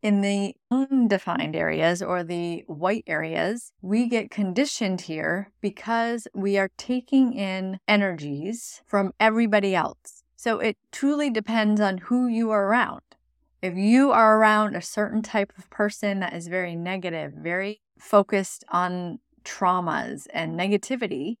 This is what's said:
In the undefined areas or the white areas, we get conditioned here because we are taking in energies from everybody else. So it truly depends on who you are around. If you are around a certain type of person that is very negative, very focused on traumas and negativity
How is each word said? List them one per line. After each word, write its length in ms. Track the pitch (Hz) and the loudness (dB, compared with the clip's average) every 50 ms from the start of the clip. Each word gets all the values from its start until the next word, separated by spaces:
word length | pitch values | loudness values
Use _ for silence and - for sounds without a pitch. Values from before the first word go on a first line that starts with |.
In 200 | - 214 202 202 | 2 2 2 4
the 340 | 202 202 202 202 202 - - _ _ _ | 2 2 2 0 -2 -2 -6 _ _ _
undefined 840 | 240 262 269 269 277 262 240 220 202 190 - 180 170 - 156 151 156 | 0 0 0 2 2 2 4 4 2 0 0 -2 -4 -2 -2 -4 -2
areas 440 | 160 165 160 156 156 160 165 175 175 | -2 0 0 0 2 2 2 2 0
or 220 | 185 - 180 180 175 | -2 -4 -4 -4 -4
the 400 | 165 175 170 170 175 170 165 - | -4 -6 -4 -4 -4 -6 -8 -10
white 360 | - 160 147 165 185 208 - - | -12 -10 -4 -2 -2 -2 -2 -4
areas, 680 | - 165 151 160 160 165 170 165 180 220 240 - - _ _ | -4 -4 -4 -4 -4 -2 -2 -2 -2 -2 -6 -10 -16 _ _
we 260 | - 185 208 226 247 | -6 -2 0 0 0
get 240 | 233 240 226 - - | 2 0 -2 -4 -4
conditioned 720 | - - 202 190 180 214 277 277 - - 226 190 185 180 | -4 -2 -2 0 0 0 0 0 -2 -4 -2 -2 -2 -4
here 500 | - - 160 156 156 160 170 190 202 - _ _ | -6 -8 -6 -4 -2 -2 -2 -2 -4 -10 _ _
because 640 | - 202 202 - - 226 233 233 233 233 233 233 - - _ | -6 -6 -6 -6 -6 -4 -2 -2 -2 -2 -4 -6 -8 -10 _
we 240 | 196 190 202 196 | -4 -2 0 2
are 120 | 196 196 190 _ | 2 0 0 _
taking 560 | - - - 254 254 247 _ - 269 262 240 - | -12 -6 -4 -4 -4 -2 _ 4 4 4 4 2
in 460 | - 202 190 190 190 190 190 190 190 _ | -4 -4 -4 -4 -4 -6 -6 -8 -8 _
energies 960 | - 214 208 202 190 180 151 147 147 143 143 156 190 226 233 - - - - _ | 2 2 4 4 2 -2 -4 -6 -8 -6 -6 -6 -6 -8 -8 -10 -16 -18 -20 _
from 260 | _ - 202 196 190 - _ | _ 0 0 0 0 0 _
everybody 560 | 214 220 220 226 233 220 208 208 196 196 190 | 2 4 4 4 2 4 4 2 2 2 2
else. 480 | 175 156 - - _ _ - - - _ _ _ | 0 0 -2 -6 _ _ -20 -20 -20 _ _ _
So 220 | _ - 240 226 - | _ -2 -2 -2 0
it 180 | - 220 208 _ _ _ - | 0 -2 -4 _ _ _ -8
truly 360 | - - 277 294 294 294 285 | -2 0 0 0 0 0 0
depends 520 | 233 220 214 - 226 226 214 208 214 208 | -2 -2 -2 -2 0 0 2 2 4 4
on 160 | 214 196 190 | 2 0 0
who 300 | 185 - - 240 247 254 | -4 -4 -2 0 0 2
you 220 | 247 226 220 233 220 | 0 0 0 0 2
are 160 | 220 208 196 | 2 2 2
around. 340 | 196 220 247 233 - - - _ _ _ _ _ _ _ _ _ _ _ _ | 4 2 2 2 0 -4 -12 _ _ _ _ _ _ _ _ _ _ _ _
If 140 | - 185 175 | -6 -6 -2
you 360 | 185 196 208 233 254 277 285 | 0 4 6 6 6 6 6
are 260 | 247 - 226 220 220 | 6 6 8 8 8
around 360 | 220 220 214 214 214 214 208 - | 8 6 6 6 4 2 0 -2
a 80 | 175 | -6
certain 400 | - - - 214 208 202 - 220 | -8 -6 -4 -4 -4 0 -2 -4
type 300 | 220 - - 220 196 202 - | -4 -2 -2 -2 -2 -2 -6
of 120 | - - _ | -20 -20 _
person 520 | - - 208 208 - - - 208 196 190 | -2 -2 -2 -2 -2 -2 -4 -2 -2 -2
that 120 | 185 175 - | -4 -4 -6
is 140 | 170 165 | -8 -10
very 300 | 170 175 185 180 175 170 | -4 -4 -4 -4 -4 -6
negative, 560 | 170 170 175 190 190 175 180 165 160 151 143 - | -6 -6 -4 -6 -4 -4 -6 -6 -6 -8 -8 -12
very 460 | 151 156 165 175 185 190 202 214 _ _ _ _ | -8 -6 -4 -4 -2 -4 -6 -8 _ _ _ _
focused 680 | _ - - - 202 196 - - 196 196 - - - - - | _ -6 4 6 6 6 6 0 -2 -2 -2 -8 -14 -12 -4
on 500 | - 175 180 180 180 180 180 175 - - _ _ _ _ _ | -2 -2 0 0 -4 -4 -6 -8 -10 -10 _ _ _ _ _
traumas 840 | - - - 196 180 185 180 175 165 156 147 123 120 135 - - - - | -16 -8 0 2 2 2 2 0 0 -2 -2 -4 -6 -10 -12 -14 -10 -8
and 240 | 160 165 160 165 | -6 -6 -4 -4
negativity 760 | 170 180 196 202 202 - - 262 247 247 185 - 127 143 170 240 _ | -2 0 0 0 0 0 -2 -4 -4 -2 -4 -4 -4 -4 -6 -8 _